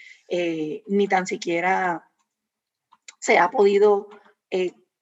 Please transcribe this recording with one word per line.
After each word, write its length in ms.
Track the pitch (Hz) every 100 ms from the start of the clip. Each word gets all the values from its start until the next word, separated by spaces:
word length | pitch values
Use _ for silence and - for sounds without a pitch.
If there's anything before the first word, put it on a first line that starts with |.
| - - -
eh, 560 | 175 170 160 151 147 -
ni 180 | 202 196
tan 220 | 185 185
siquiera 840 | 175 180 170 180 190 185 165 - _ _ _ _ _ _ _ _ _ - -
se 180 | - 190
ha 100 | 175
podido, 580 | 254 202 202 208 202 208 - _ _ -
eh, 220 | 185 180 - _ _